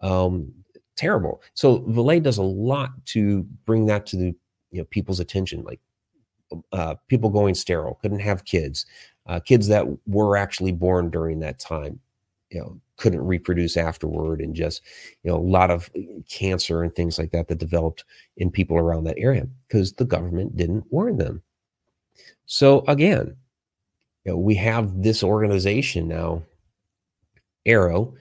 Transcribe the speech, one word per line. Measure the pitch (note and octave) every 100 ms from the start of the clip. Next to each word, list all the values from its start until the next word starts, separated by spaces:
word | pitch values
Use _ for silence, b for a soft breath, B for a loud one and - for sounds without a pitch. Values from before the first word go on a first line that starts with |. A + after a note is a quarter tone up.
Um, | F#2+ F#2 F#2 F2+ C#2+ - _ - _ -
terrible. | D#3+ G3+ E2 - b
So | - C#3+ A#2+ A#2+
Vallee | A2+ B2 E3+
does | D3+ G#2+
a |
lot | F#2+ F#2+ A2+ C#3 C3 C3 -
to | A2+ G#2 G2+ - - -
bring | A2 G#2+
that | G#2 G2+
to | F#2+
the, | F2+ E2+ _ _ _
you | F2+
know, | E2
people's | - F#2+ F#2
attention, | F2 G2 F#2+ E2
like, | - - _ _ _ _ _ _ _ E2 -
uh, | F#2 D#2+ D2+ -
people | B2+ G#2+
going | G2+ G2+ F2+
sterile, | - E2+ D#2 -
couldn't | F2 G2+
have | G2+ F#2+ -
kids, | F2+ D2 C2+ B B B B -
uh, | E2+
kids | - B2 G2+
that | G#2+ C2+ C#2+ -
were | G2 G#2+ G2+
actually | G2 - F#2
born | F2 F2+ F#2 E2+
during | E2 D#2+ D#2+
that | D#2 C2+
time, | - D#2+ D2 B2+ _ _ _ _ _
you | F2
know, | - F#2+ _ -
couldn't | A2 F2 D2
reproduce | F2+ - F2 E2+ -
afterward, | E2 E2 D#2 D#2 D#2 D#2+
and | D#2+ D#2+
just, | D#2+ - B B B B
you | E2+
know, | E2+
a |
lot | F2+ F#2 F#2
of | E2+ E2+ F2 F2 F#2 -
cancer | - F#2+ F#2 - E2
and | E2+
things | - E2+ E2
like | E2
that | E2+ E2
that | E2
developed | E2 E2+ D#2+ - b b b -
in | F#2
people | F#2+ F#2+ E2
around | E2+ E2 D#2+
that | -
area | B2 C3 C3 - _
'cause | A2 F#2
the | - B2
government | E2+ F2 E2+ G#2 -
didn't | E2+ G#2 -
warn | C#3+ A3+ F3+
them. | E2+ E2 - _ _ _ _ _ _ b b b -
So | - C#3 C#3 C3
again, | C#3+ E3+ F#3 - - _ _ _ _ _ _ _ _ G2
you |
know, | F2
we | G2 G#2
have | G#2 A2+ G#2+ F#2
this | G2+ A2
organization | F#2+ G#2+ G#2+ G2 F#2+ A2 C#3 - E2
now, | E2 E2 E2 D#2+ _ _ _ _ _ _ _ _ _ _ _ -
arrow, | A2+ F2+ E2+ A#2+ b